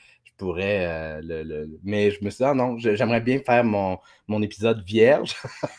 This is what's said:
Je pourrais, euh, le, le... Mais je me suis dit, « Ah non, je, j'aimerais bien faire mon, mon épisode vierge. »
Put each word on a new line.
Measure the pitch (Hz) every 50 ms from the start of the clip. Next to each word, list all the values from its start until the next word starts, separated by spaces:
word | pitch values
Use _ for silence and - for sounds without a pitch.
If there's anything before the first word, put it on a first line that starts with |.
| _ _ _ _ _
Je | _ _
pourrais, | - 98 92 82 90 98 101 104 95 90
euh, | 85 82 80 80 78 78 78 80
le, | 85 82 80 78
le... | 80 76 76 76 78 78 - 92
Mais | 98 104 104 104 104
je | 101 101 101
me | 101
suis | -
dit, « | - 127
Ah | 143 143
non, | 131 123 127 120
je, | 117 117 113 104
j'aimerais | - 123 110 117 117
bien | 117 123 127 135
faire | - - 120 120 120
mon, | 113 104 101 98 92 92 - - - - _ _
mon | - 107 107
épisode | 107 104 - 98 107 117 117 107 90
vierge. » | 90 107 113 113 127 151 - - - - - - - - - - - -